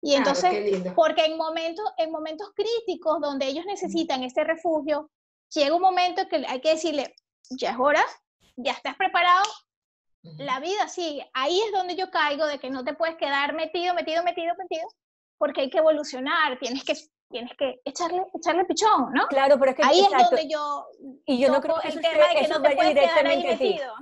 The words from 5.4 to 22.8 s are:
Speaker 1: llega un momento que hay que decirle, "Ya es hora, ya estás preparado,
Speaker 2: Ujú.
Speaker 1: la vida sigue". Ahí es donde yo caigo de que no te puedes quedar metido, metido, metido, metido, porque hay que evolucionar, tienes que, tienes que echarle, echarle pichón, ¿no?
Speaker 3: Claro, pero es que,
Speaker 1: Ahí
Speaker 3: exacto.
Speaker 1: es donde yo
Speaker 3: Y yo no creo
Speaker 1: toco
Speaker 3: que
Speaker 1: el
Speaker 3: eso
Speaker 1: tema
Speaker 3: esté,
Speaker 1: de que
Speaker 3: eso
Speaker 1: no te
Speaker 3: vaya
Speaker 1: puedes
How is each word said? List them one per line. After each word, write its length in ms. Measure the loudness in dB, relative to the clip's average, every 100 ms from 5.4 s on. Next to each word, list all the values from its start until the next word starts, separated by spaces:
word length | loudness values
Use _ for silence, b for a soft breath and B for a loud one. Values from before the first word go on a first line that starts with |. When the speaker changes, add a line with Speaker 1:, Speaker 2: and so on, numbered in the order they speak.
| _
Speaker 1:
llega 200 | 0 2 4
un 60 |
momento 440 | 2 2 0 0 -2
que 160 | -2 -4
hay 120 | -2
que 100 | 0
decirle, 440 | 0 0 -2 -6 _ _ _ _
"Ya 220 | -6 -6
es 40 | 0
hora, 240 | 2 4 2 -4 _ _ _ -8
ya 160 | -6
estás 240 | -6 -10 -2
preparado, 480 | 0 2 4 4 2 -4 _ _ _ _ _ _
Speaker 2:
Ujú. 100 | -20 -12
Speaker 1:
la 200 | -6 -6
vida 280 | -4 -2 -2
sigue". 400 | -4 -6 -6 -8
Ahí 260 | -4 0 0
es 120 | 0
donde 240 | -2 -2 -4
yo 140 | -4
caigo 360 | 0 0 0 -4
de 120 | -4
que 120 | -8
no 120 | -6
te 100 | -6
puedes 220 | -4 -4 -2
quedar 360 | -2 -2 -2
metido, 400 | -4 -4 -2 -2
metido, 300 | -2 -2 -2
metido, 300 | -2 -2 -4 -4
metido, 300 | -6 -8 -10 _ _ _ _ _
porque 220 | -4 -2
hay 80 | -2
que 80 | 2
evolucionar, 800 | 2 2 -4 -6 -4 0 0 -2
tienes 260 | -6 -6
que, 100 | -4 -6 -6 _ _
tienes 220 | -12 -12 -6
que 240 | -6 -4
echarle, 400 | -12 -6 -4 -4 -6
echarle 300 | -6 -2 0
pichón, 480 | 0 2 4 4 2
¿no? 140 | 0 0
Speaker 3:
Claro, 300 | 2 4 6
pero 120 | 4
es 60 | 4
que, 60 |
Speaker 1:
Ahí 160 | 6 6
Speaker 3:
exacto. 220 | 6 6
Speaker 1:
es 60 | 4
donde 180 | 4 0
yo 340 | -4 -4 -6 -8 -18 -20 -16 -4
Speaker 3:
Y 120 | 2
yo 100 | 4
no 120 | 2
creo 140 | 0
Speaker 1:
toco 80 | -4
Speaker 3:
que 60 | -4
Speaker 1:
el 100 | -2
Speaker 3:
eso 20 |
Speaker 1:
tema 220 | 0 4
Speaker 3:
esté, 40 | 4
Speaker 1:
de 60 | 4
que 40 | 2
Speaker 3:
eso 80 |
Speaker 1:
no 80 | 2
te 60 | 2
Speaker 3:
vaya 80 |
Speaker 1:
puedes 180 | 4